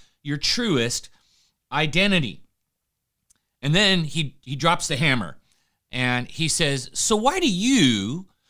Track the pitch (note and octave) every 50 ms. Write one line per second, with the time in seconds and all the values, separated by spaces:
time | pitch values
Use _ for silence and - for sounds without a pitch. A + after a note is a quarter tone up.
0 | - _ _ _ - D3 D3 D3 - - - A#3+ A#3+ A3 D#3+ B2 A2+ A#2+ - -
1 | - - - _ _ _ _ _ _ _ _ _ _ _ C#3 D3 D#3+ D3 C#3 F3
2 | G3 G3+ F#3+ F3 C3+ G#2 D2+ - - - _ _ _ _ _ _ _ _ _ _
3 | _ _ _ _ _ _ _ _ _ _ _ _ - C#3 D#3 F#3+ G#3+ F#3+ F#3+ E3+
4 | D#3+ C#3+ - E3 D#3 C3+ - _ _ B2+ A#2+ C3 D3 E3 F3 E3+ - - D3+ B2
5 | E3 D3 C3 A#2+ F#2 D2+ - - - _ _ _ _ _ _ _ _ _ - B2
6 | B2+ B2 B2 B2 B2 - - - E3 D3 - - E3 C#3+ C#3 C3 A#2+ - - -
7 | - - A3 G#3 A3 C4+ F4 F#4+ E4+ C4 F#3 F3 G#3 B3+ C#4 A#3+ D3+ B2+ A2+ G2+
8 | F#2+ G#2+ C#3+ F3+ F#3 - _ _ _ _